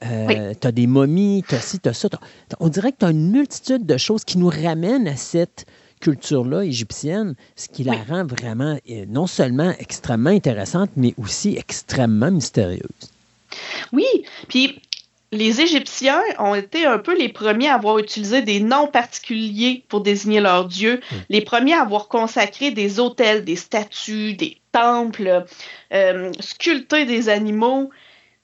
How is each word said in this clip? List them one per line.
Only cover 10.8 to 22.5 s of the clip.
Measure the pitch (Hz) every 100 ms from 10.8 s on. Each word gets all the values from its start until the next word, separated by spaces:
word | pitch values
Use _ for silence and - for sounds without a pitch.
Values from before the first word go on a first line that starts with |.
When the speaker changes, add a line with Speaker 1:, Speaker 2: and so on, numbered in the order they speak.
| 190 -
Speaker 1:
mais | 123 -
aussi | 101 - 208 -
extrêmement | - - - - 120 107 139
mystérieuse. | 190 - - 92 90 - - - _ _ _ - - - - -
Speaker 2:
Oui, | 254 494 427 - - -
puis | 254 262 - - - - _ _
les | 214 220 226
Égyptiens | 330 294 262 - 262 294 440 -
ont | 202 202
été | 196 320 311
un | 214
peu | 208 359
les | 247
premiers | - 214 214 285
à | 254
avoir | 208 214
utilisé | 214 - 202 254
des | 214 202
noms | 214 269 294
particuliers | 262 233 - - 226 220 208 247 254 -
pour | 208
désigner | 202 202 202 214
leurs | 202 180 185
dieux, | 180 220 247 -
Speaker 1:
Mm. | 104 92
Speaker 2:
les | 208
premiers | 214 233 262
à | 330
avoir | 233 208 208
consacré | 233 226 240 202